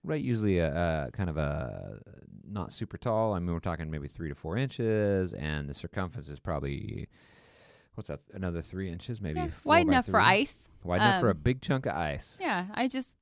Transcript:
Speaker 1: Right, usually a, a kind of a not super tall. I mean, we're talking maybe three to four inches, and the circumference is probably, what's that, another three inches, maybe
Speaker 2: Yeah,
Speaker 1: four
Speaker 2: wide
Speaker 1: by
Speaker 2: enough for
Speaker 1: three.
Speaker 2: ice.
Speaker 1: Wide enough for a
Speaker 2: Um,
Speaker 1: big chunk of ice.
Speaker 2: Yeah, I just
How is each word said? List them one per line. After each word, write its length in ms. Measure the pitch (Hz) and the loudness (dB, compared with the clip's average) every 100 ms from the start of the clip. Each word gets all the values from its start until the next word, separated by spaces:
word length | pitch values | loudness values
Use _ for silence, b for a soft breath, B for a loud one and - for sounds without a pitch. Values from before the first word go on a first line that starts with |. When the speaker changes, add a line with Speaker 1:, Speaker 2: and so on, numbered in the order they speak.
Speaker 1:
Right, 180 | 151 156 | -4 -4
usually 360 | 131 113 107 90 | 0 2 4 4
a, 480 | 80 76 87 80 67 | 4 2 2 0 -2
a 40 | |
kind 180 | - 92 | -4 -2
of 80 | 76 | 0
a 640 | 73 73 64 50 50 53 - - - - - | 0 -2 -4 -8 -10 -14 -16 -20 -20 -20 -10
not 280 | 101 90 | -6 -6
super 240 | - 110 - | -6 -8 -6
tall. 360 | 123 110 110 | 0 2 2
I 60 | 95 | 2
mean, 140 | 87 | 0
we're 60 | 85 | 0
talking 300 | 92 82 78 | -2 -4 -4
maybe 160 | 78 71 | -6 -6
three 180 | - 80 | -8 -8
to 60 | 71 | -6
four 220 | 78 101 | -4 -2
inches, 760 | 135 - 113 107 104 98 92 | -2 0 0 2 4 2 0
and 360 | - 76 76 71 | -2 -2 -2 -4
the 40 | |
circumference 540 | 71 87 - 92 - 76 | -6 -6 -4 -6 -6 -10
is 140 | 71 | -10
probably, 680 | - 76 69 69 - - - b b b b b b b b | -4 -2 -2 -4 -6 -8 -10 b b b b b b b b
what's 160 | - 107 | -14 -10
that, 100 | 71 _ | -10 _
another 280 | 98 92 85 | -6 -4 -2
three 300 | 80 92 95 | -4 -6 -4
inches, 300 | 87 - 110 | -6 -8 -6
maybe 180 | 95 78 | -4 -2
Speaker 2:
Yeah, 80 | 78 | -4
Speaker 1:
four 220 | - 294 | -4 6
Speaker 2:
wide 180 | 320 320 | 6 8
Speaker 1:
by 60 | |
Speaker 2:
enough 120 | 269 233 | 4 4
for 40 | |
Speaker 1:
three. 60 | 220 | 6
Speaker 2:
ice. 460 | - 196 285 - - - | 6 6 2 -4 -12 -12
Speaker 1:
Wide 140 | 87 127 | 0 4
enough 240 | 208 190 | 6 6
for 60 | 123 | 4
a 20 | |
Speaker 2:
Um, 60 | 82 | 2
Speaker 1:
big 240 | 76 127 | 0 0
chunk 240 | - 135 131 | 0 0 0
of 80 | 76 | -2
ice. 420 | 78 69 - - | -2 -2 -6 -6
Speaker 2:
Yeah, 240 | 359 190 185 | -2 -2 -2
I 160 | 208 254 | -2 -2
just 260 | 254 254 - | -2 -8 -12